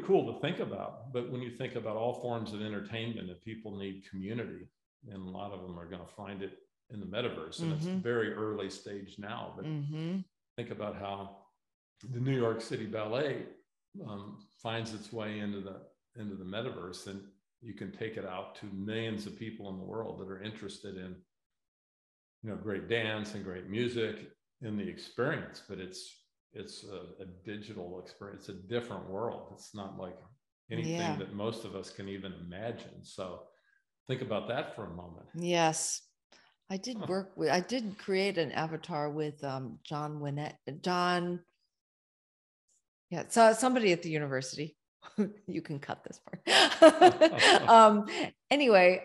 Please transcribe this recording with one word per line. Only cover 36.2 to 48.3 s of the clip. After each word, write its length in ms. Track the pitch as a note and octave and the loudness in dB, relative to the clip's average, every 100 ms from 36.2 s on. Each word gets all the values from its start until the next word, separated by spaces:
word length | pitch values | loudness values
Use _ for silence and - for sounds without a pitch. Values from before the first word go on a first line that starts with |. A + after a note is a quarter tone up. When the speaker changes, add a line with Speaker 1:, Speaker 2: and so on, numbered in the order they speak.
| _ - _ _ - | _ -20 _ _ -10
Speaker 2:
I 80 | F#3+ | -8
did 180 | A#3+ A3+ | -6 -6
Speaker 1:
Huh. 100 | D#3 | -2
Speaker 2:
work 240 | F#3 F#3+ - | -2 -4 -2
with, 140 | D#3 | 2
I 100 | E3+ | 2
did 380 | F3+ B3+ G#3+ - | 2 -2 -2 -6
create 400 | - F#3+ G3 F#3+ | -2 2 2 0
an 140 | D#3+ | 0
avatar 580 | - D#3+ D#3+ - D#3 D3 | -2 -4 -4 -4 -2 -2
with, 320 | D3+ D3+ D3 | -2 -4 -4
um, 340 | C#3 C3 B2+ - | -6 -4 -6 -12
John 380 | - D3 D3+ D3+ | -8 -6 -4 -4
Winnett, 340 | C#3+ C#3+ D3+ - - D3+ | -4 -4 -6 -8 -12 -6
John, 600 | F3+ F3+ F3+ F3+ F3 F3 - _ _ _ _ _ _ _ _ _ _ _ _ _ _ _ _ | 0 2 2 2 0 -4 -8 _ _ _ _ _ _ _ _ _ _ _ _ _ _ _ _
yeah, 140 | E3+ - | -6 0
so 240 | A#3 A3+ | 8 8
somebody 400 | A3 B3+ B3+ G#3+ | 8 4 6 6
at 100 | E3+ | 4
the 80 | E3+ | 2
university. 680 | D#3 D3 C3 C#3 - D#3 - _ _ - - | -2 0 -2 -2 -6 -8 -10 _ _ -6 -2
<laughs> 300 | G3 - - | -2 -4 -8
You 160 | E3 | -6
can 160 | D#3+ C#3+ | -6 -8
cut 240 | - - | -6 -8
this 160 | - - | -10 -18
part. 200 | - - - | -16 -8 4
<laughs> 1200 | - E4 - D#4+ D#4+ F#4 - D#4+ D#4 C5 F#4 - | 8 8 12 12 12 10 10 6 8 8 10 12
Um, 380 | A3+ A3 G#3+ G#3 G4+ D4+ | 12 12 10 2 -4 -4